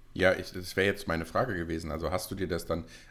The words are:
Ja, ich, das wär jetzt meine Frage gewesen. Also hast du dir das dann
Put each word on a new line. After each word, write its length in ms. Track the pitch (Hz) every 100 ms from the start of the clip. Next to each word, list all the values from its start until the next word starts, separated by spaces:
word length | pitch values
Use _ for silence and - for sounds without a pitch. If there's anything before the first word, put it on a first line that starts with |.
| - -
Ja, 160 | 90
ich, 200 | 92 90
das 240 | - - -
wär 80 |
jetzt 240 | 98 98 -
meine 160 | 82
Frage 320 | 80 95 127 90
gewesen. 340 | 82 82 82
Also 220 | 78 80
hast 180 | 92 -
du 60 | 95
dir 100 | 90
das 200 | 85 -
dann 180 | 82 82 - -